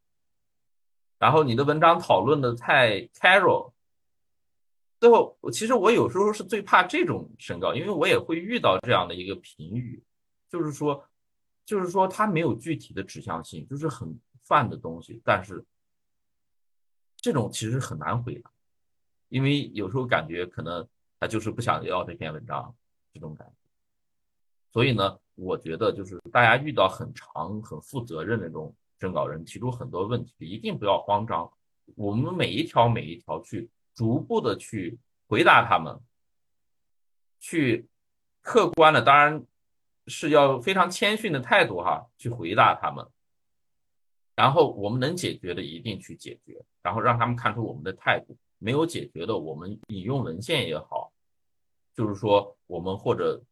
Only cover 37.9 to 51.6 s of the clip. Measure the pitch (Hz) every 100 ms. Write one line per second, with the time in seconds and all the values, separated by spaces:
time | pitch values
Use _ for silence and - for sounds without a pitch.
37.9 | _ _ _ _ _ - 240 180 - 156
38.9 | 156 139 143 147 151 - _ _ _ _
39.9 | _ - - 160 151 139 131 123 190 180
40.9 | 185 208 220 220 143 120 208 143 90 87
41.9 | 76 - _ - - 85 110 143 - 78
42.9 | 71 - _ _ _ _ _ _ _ _
43.9 | _ _ _ _ - 120 151 139 - 101
44.9 | 113 131 175 98 78 90 87 76 82 110
45.9 | 95 - 80 - - _ - - _ -
46.9 | 107 110 120 117 120 120 110 107 120 80
47.9 | - - 90 - - _ _ 104 139 160
48.9 | 95 - - 90 101 78 78 90 107 -
49.9 | 101 92 139 92 85 117 156 90 76 -
50.9 | - - _ _ _ _ _